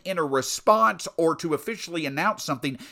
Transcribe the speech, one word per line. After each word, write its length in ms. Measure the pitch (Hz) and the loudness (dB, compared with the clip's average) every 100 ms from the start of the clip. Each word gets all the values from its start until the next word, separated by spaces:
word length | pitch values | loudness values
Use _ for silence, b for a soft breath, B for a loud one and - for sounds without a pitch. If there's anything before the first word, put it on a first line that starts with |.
| - | -6
in 140 | 185 | -2
a 40 | |
response 840 | 151 135 127 - - 220 220 190 - - | 0 0 0 0 4 6 4 0 -6 0
or 180 | 165 156 | 2 2
to 200 | 170 151 | -2 -2
officially 500 | - 226 - 170 151 | -2 -8 -6 -6 -4
announce 380 | 139 190 214 | 0 -2 -2
something, 340 | - 135 147 127 B | -4 -4 -4 -6 B